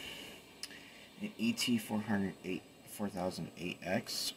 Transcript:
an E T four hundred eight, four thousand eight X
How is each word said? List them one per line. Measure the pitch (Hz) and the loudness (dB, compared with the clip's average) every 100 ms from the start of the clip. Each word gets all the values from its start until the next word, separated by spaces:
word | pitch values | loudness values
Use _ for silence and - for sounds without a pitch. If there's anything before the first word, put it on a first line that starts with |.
| - - - - - - - - - - - - | -8 -8 -10 -14 -16 -12 -12 -12 -16 -16 -16 -6
an | 101 - | -6 0
E | 113 | 2
T | 117 131 117 | 4 4 4
four | - 107 | 4 0
hundred | 107 101 98 82 90 | 4 4 4 0 -2
eight, | 95 - - - | -2 -4 -18 -12
four | - 101 | -2 -2
thousand | 98 92 90 80 - | 2 2 2 -4 -2
eight | 87 - | -4 -2
X | 85 95 - - - | 2 2 2 -2 -2